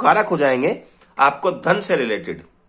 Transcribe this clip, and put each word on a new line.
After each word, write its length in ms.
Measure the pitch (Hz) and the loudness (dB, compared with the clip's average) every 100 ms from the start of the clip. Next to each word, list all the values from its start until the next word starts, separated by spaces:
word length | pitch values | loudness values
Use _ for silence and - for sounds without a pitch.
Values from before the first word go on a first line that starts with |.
कारक 280 | 147 196 208 | 2 2 2
हो 100 | 165 | 0
जाएंगे 420 | 139 127 156 - - _ _ - | 2 2 0 -4 -10 _ _ 0
आपको 320 | - - 190 | 0 2 -4
धन 280 | 175 160 202 | -2 -2 -2
से 160 | 196 160 | 0 -2
रिलेटेड, 460 | 117 101 87 85 - _ | 0 -4 -6 -12 -16 _